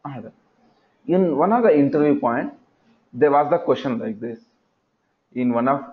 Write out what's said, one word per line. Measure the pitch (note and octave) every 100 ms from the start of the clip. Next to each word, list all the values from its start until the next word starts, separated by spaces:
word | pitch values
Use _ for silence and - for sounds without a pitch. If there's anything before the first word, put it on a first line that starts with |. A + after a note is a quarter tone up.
order. | C#3+ C3 A2 _ _ _ _ _ _ _ -
In | F3+ F3+ C#3
one | F3+
of | A#3
the | A3+ D3+
interview | C#3 D3 D3 C#3+
point, | B2 A#2+ - - _ _ _ _ _
there | B2 D3
was | C#3+ D3
the | E3
question | - B2+ C#3 A2+
like | A2 G#2
this. | A#2 A2+ _ _ _ _ _ _ _ _ _
In | B2 B2
one | A#2 B2+
of | C#3+ -